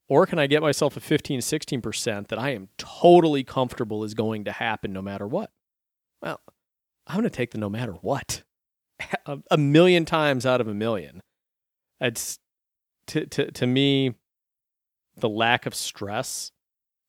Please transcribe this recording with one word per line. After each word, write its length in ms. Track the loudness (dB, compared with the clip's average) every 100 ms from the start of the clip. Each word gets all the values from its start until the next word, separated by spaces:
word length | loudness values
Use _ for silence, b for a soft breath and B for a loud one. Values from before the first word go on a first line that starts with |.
| 2
Or 160 | 4
can 140 | 4 2
I 80 | 2
get 160 | 4
myself 340 | 2 2 0 -2
a 40 |
fifteen, 420 | 0 0 0 -6
sixteen 400 | -2 -4 -4 -6
percent 460 | -4 -4 -4 -4 -6
that 100 | -4
I 120 | -4
am 180 | -4 -10 -18
totally 640 | -16 4 8 10 8 0
comfortable 600 | -2 -2 -2 -2 -6 -4
is 100 | -6
going 300 | -2 -2 -2
to 80 | -6
happen 400 | -4 -4 -4 -6
no 100 | -6
matter 240 | -8 -8 -6
what? 240 | -6 -6 _ _ _ _ _ _ -14
Well, 180 | -10 -10 -14 _ _ _ _ _ -6
I'm 100 | -2
gonna 120 | -2
take 220 | -2 -4
the 80 | -4
no 100 | -4
matter 240 | -4 -6
what 500 | -6 -4 -4 -4 -12 _ _ _ _ _
<laughs> 380 | -16 -8 -8 -8
a, 120 | -10 0
a 80 | 2
million 480 | 4 6 6 4 2
times 400 | 0 2 2 0
out 160 | 0
of 60 | 0
a 60 |
million. 480 | -2 -2 -4 -6 -18 -20 _ _ _ _ _ _ -4
It's, 400 | -4 -4 -10 -12 _ _ _ _ _ _ -6
to, 180 | -6
to, 260 | -4 -4 -4
to 140 | -2 0
me, 500 | 2 4 2 0 -4 _ _ _ _ _ _ _ _ _ -4
the 140 | -2
lack 340 | 2 2 2
of 100 | 0
stress 800 | -8 -10 -8 -8 -6 -6 -10 -12 _ _ _ _ _